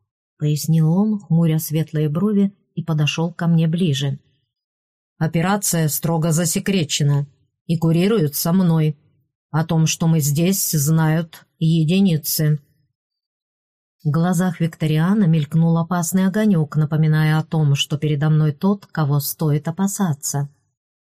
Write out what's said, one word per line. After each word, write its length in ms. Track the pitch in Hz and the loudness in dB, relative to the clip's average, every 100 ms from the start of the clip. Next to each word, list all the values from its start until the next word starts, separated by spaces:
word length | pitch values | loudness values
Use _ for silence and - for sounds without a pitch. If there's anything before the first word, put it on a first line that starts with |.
| _ _ _ - | _ _ _ -6
пояснил 540 | 151 147 151 160 156 | -2 -2 0 2 4
он, 260 | 175 220 214 | 2 0 -2
хмуря 400 | - 160 170 156 | 0 0 2 0
светлые 500 | 160 151 156 151 151 | -2 -4 -4 -2 -2
брови, 440 | 151 202 202 196 - _ | 0 0 2 0 -2 _
и 80 | - | -10
подошёл 500 | 160 156 147 - 170 | -4 -2 -2 -2 -4
ко 140 | - 170 | -2 0
мне 220 | 165 165 | 2 2
ближе. 500 | 165 180 135 139 135 _ _ _ _ _ _ _ _ _ - | 0 0 -2 -4 -6 _ _ _ _ _ _ _ _ _ -4
"Операция 680 | 160 165 175 208 - 170 156 | -2 0 0 -2 -2 -2 -2
строго 420 | - 160 165 165 | -2 -2 -2 0
засекречена 960 | 156 170 196 208 190 147 - 143 143 143 _ _ _ - | 0 0 -2 -2 -2 -2 -2 0 0 -4 _ _ _ -6
и 120 | 165 | -2
курируется 760 | 165 165 190 226 151 - 170 | 0 2 2 2 0 -2 -2
мной. 460 | 185 180 160 156 151 _ _ _ _ _ | 2 2 2 0 -2 _ _ _ _ _
О 140 | 151 | -4
том, 220 | 156 160 156 | -2 0 0
что 200 | - 165 | 0 0
мы 140 | 165 | 2
здесь, 520 | 143 143 170 196 - | 0 0 0 0 -2
знают 760 | 156 139 160 156 160 165 - - - | -2 0 2 2 0 -4 -12 -20 -4
единицы". 1000 | 160 165 156 185 196 156 - - 151 151 _ _ _ _ _ _ _ _ _ _ _ _ _ _ | 0 2 2 2 2 0 -2 -2 0 -2 _ _ _ _ _ _ _ _ _ _ _ _ _ _
В 60 | 156 | -2
глазах 500 | 147 175 175 185 170 | 0 0 0 0 -2
Викториана 640 | 165 - 156 156 170 220 | -4 -2 -2 0 2 2
мелькнул 520 | 180 160 143 160 165 165 | 2 2 0 2 2 2
опасный 480 | 165 175 170 190 190 | 0 -2 0 0 0
огонёк, 500 | 196 220 175 156 147 | 2 2 2 0 -2
напоминая 640 | 151 156 156 156 156 156 | 0 2 2 2 2 0
о 60 | |
том, 300 | 156 165 147 | 0 0 2
что 240 | 139 - 147 | 0 -2 -4
передо 300 | 156 151 156 | -2 -2 0
мной 220 | 156 156 | 2 0
тот, 340 | 147 196 202 - | 0 -2 -2 -6
кого 320 | - 143 143 | -4 -2 0
стоит 480 | 143 - 156 147 165 | -2 -4 -2 -2 -2
опасаться. 800 | 165 196 196 185 143 - 139 143 _ _ _ _ _ _ | -4 -4 -2 -2 -4 -6 -6 -6 _ _ _ _ _ _